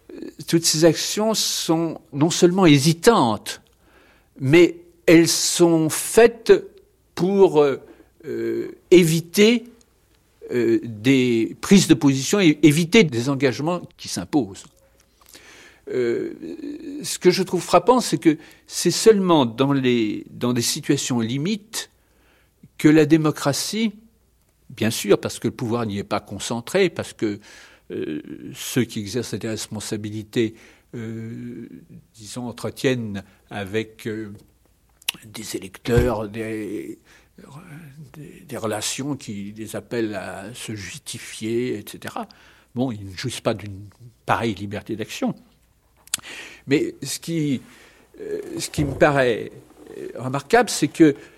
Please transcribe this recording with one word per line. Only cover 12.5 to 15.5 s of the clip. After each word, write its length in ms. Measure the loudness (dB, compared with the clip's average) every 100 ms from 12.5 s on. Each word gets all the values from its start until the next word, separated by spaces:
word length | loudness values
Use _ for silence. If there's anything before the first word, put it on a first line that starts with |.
| 6
éviter 400 | 4 4 4 4
des 260 | 4 0 -2
engagements 520 | 0 0 0 -4 -6 -8 -16
qui 100 | -12
s'imposent. 580 | -10 -2 -2 -2 -8 -20 _ _ _ _ _ _ -20 -20